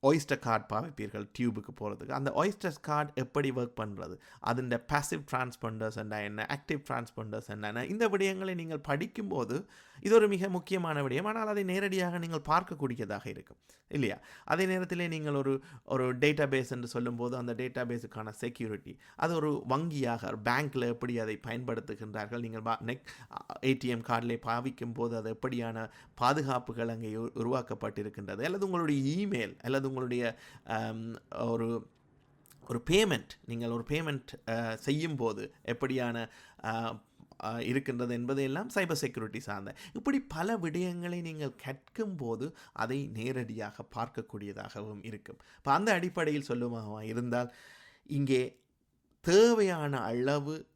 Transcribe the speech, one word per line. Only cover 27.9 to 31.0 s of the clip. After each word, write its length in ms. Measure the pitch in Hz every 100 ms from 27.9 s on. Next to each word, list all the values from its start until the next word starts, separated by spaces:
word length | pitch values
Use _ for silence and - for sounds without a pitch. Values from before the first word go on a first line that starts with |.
| 107 104 101 98 98
அல்லது 220 | 139 196 196
உங்களுடைய 360 | 180 165 143 135
இமெயில் 400 | 165 202 165 104 -
அல்லது 280 | 120 135 135
உங்களுடைய, 480 | 131 127 123 120 113 - -
ஆம், 500 | - 110 110 110